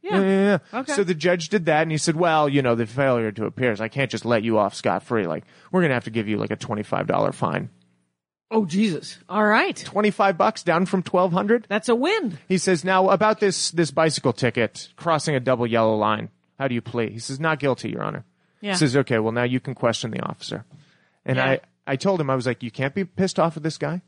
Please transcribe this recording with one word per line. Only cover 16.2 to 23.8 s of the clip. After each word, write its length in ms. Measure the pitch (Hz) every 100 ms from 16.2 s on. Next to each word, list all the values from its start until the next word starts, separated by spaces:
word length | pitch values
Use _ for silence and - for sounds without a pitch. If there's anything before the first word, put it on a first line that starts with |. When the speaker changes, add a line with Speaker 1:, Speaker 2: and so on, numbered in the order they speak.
| 113 _ _ -
Speaker 2:
how 100 | 139
do 60 | 120
you 60 |
plead?" 300 | - 120 110
He 80 | 110
says, 200 | 110 135
"Not 180 | 160 156
guilty, 300 | 143 123 -
Your 140 | -
Honor." 200 | - - - _ _ _
Speaker 1:
Yeah. 100 | 208
Speaker 2:
He 60 | 185
says, 180 | 151 131
"Okay, 240 | 127 113
well, 140 | 110
now 100 | 117
you 160 | 123 127
can 160 | - 127
question 360 | 120 110 117
the 100 | 120
officer." 420 | 117 - - - - - _ _ _ _ -
And 100 | 131
Speaker 1:
Yeah. 80 | 131
Speaker 2:
I, 140 | 135 _ _ -
I 100 | 139
told 240 | 196 190
him, 80 | 143
I 60 | 131
was 100 | 123
like, 160 | 117
"You 80 | 120
can't 240 | - 135 202
be 80 |
pissed 340 | 185 - 185 -
off 200 | 165 160
at 60 |
this 140 | 156
guy." 240 | -